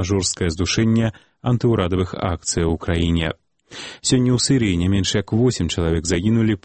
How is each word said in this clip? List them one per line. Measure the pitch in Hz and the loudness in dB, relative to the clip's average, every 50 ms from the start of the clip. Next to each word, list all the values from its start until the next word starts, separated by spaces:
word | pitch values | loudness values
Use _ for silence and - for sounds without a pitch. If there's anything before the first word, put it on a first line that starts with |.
| 92 | 0
жорсткае | 90 101 98 90 - - - 92 | 0 0 0 -2 -2 -4 -2 -2
здушэнне | 87 80 85 92 - - - 113 113 113 113 113 113 - - _ _ _ _ - | -2 -2 -2 -2 -2 0 2 2 2 2 2 2 0 -2 -6 _ _ _ _ -2
антыўрадавых | 127 123 113 - 120 113 104 92 87 92 90 92 90 - | -2 0 2 2 2 2 2 2 0 0 0 -2 -2 -4
акцыяў | - - 95 80 - - - - 90 82 82 | -4 -4 -4 -4 -4 -4 -4 -2 0 0 0
у | 82 78 | 0 -2
краіне. | - - 85 85 85 85 85 82 82 78 - - _ _ _ _ _ - - - - - - - | -2 -2 -2 0 0 0 0 0 0 -2 -6 -8 _ _ _ _ _ -20 -18 -16 -16 -16 -14 -8
Сёння | - - 135 127 123 123 123 | -2 0 2 2 2 2 2
ў | 117 | 2
Сірыі | - - 139 131 113 101 90 85 | 2 2 2 2 2 2 0 0
не | 87 95 | 2 2
менш | 98 98 90 - - | 2 0 0 0 -2
як | 104 95 - | -2 -2 0
восем | 110 110 123 127 117 - 90 78 | 0 2 2 2 0 0 -2 -2
чалавек | - - 85 82 82 80 76 85 | -2 0 0 0 0 -2 -2 -2
загінулі | 92 85 92 107 113 117 110 107 107 98 | -2 0 0 2 2 2 2 0 -2 -4